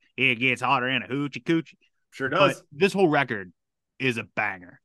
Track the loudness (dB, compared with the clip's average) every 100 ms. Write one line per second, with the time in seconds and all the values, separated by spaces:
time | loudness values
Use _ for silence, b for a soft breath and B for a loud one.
0 | _ -2 0 2 0 0 0 0 0 -2
1 | -4 -4 -6 -6 -2 -2 -2 -14 _ _
2 | _ -8 -4 2 2 2 -10 0 0 4
3 | 2 4 0 -4 -10 -18 _ _ _ -4
4 | -2 -2 -4 -4 -4 -4 -14 -18